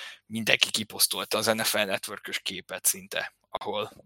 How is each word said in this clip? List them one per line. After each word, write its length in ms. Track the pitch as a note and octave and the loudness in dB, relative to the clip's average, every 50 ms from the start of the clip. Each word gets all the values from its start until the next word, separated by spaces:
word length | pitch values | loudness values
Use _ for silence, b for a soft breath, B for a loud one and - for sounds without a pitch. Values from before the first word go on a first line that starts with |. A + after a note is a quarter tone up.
| B B B B B | B B B B B
mindenki 440 | - G#2+ A2+ G#2+ - - - - - | -8 -6 -4 2 2 6 6 6 4
kiposztolta 680 | - A2 G#2 - - G2+ - - - F#2 G2+ - - | 4 -2 -4 -4 0 2 2 2 2 -2 -2 0 0
az 80 | G#2+ G#2+ | 2 4
N 160 | A2 A2 A2 | 4 2 4
F 120 | A2 - - | 2 2 2
L 40 | |
Network-ös 640 | A2 G#2 F#2+ G2 - - - G2+ - - - G2 - | 2 2 2 0 -4 -4 -6 -12 -10 -10 -8 -8 -6
képet 460 | - - F#2+ F2 - - F#2 F#2 - | -6 -6 -8 -8 -10 -8 -10 0 0
szinte, 480 | - - F#2+ F#2 G2+ - E2 - - _ _ _ _ | 0 0 0 -6 -6 -6 -4 -6 -6 _ _ _ _
ahol, 420 | - - - G#2 G2+ G#2 G#2+ - - - - | -8 -6 -6 -4 -4 -4 -4 -6 -8 -20 -20